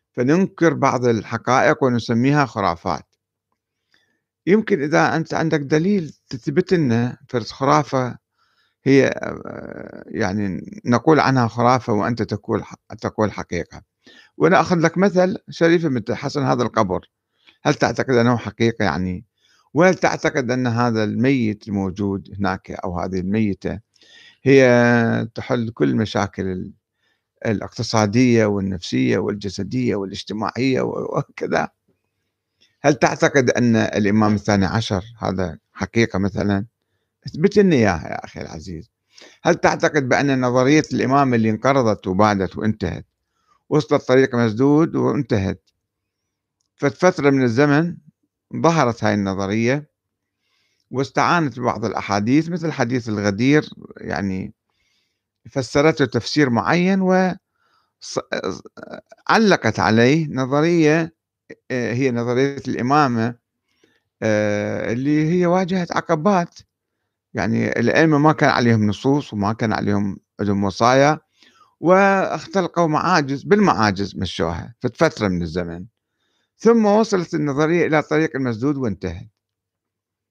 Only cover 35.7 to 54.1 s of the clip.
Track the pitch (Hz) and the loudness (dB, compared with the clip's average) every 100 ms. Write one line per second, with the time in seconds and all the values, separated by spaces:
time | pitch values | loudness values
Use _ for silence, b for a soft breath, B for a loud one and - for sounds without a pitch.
35.7 | - 95 117 110 95 98 95 101 98 110 | -8 -4 0 0 0 -2 -2 0 -2 -4
36.7 | _ _ _ _ _ - 135 185 208 196 | _ _ _ _ _ -14 -2 0 4 4
37.7 | 147 107 85 - - - - 73 80 90 | 4 2 0 -6 -12 -12 -14 -14 -14 -14
38.7 | 80 - _ _ B B B 165 170 180 | -14 -16 _ _ B B B -2 0 0
39.7 | 170 - 151 127 98 143 131 127 123 127 | 0 0 0 0 0 2 0 2 2 4
40.7 | 156 147 127 117 139 135 120 110 107 131 | 4 2 -2 2 2 2 2 2 0 2
41.7 | 139 117 101 - 92 107 104 90 - 107 | 2 2 0 0 2 4 2 -2 -4 -4
42.7 | 104 87 - - _ _ _ _ _ - | -2 -4 -6 -12 _ _ _ _ _ -2
43.7 | 147 147 143 - 131 131 120 117 107 135 | -2 2 0 4 4 4 2 0 2 2
44.7 | 147 165 139 123 151 131 110 95 90 _ | 4 2 0 -2 -2 -2 0 0 -4 _
45.7 | _ _ _ _ _ _ _ _ _ _ | _ _ _ _ _ _ _ _ _ _
46.7 | _ 143 - 180 185 143 135 127 113 147 | _ -4 2 2 2 2 4 2 2 2
47.7 | 143 170 - - _ _ _ _ 123 143 | 2 0 -6 -16 _ _ _ _ -2 0
48.7 | 165 127 110 107 104 98 95 98 107 117 | 2 0 0 0 0 0 -2 -2 0 0
49.7 | 139 147 _ _ _ _ _ _ _ _ | 0 -4 _ _ _ _ _ _ _ _
50.7 | _ _ 123 139 - 143 208 151 123 120 | _ _ -6 -4 0 2 2 0 -2 -4
51.7 | 104 110 - - 101 104 139 160 180 165 | -2 -4 -6 -2 -2 2 2 2 -4 -6
52.7 | 139 117 127 113 104 104 98 131 147 - | -4 -2 -2 -4 -2 -2 0 2 2 0
53.7 | - - - - | -8 -20 -14 -8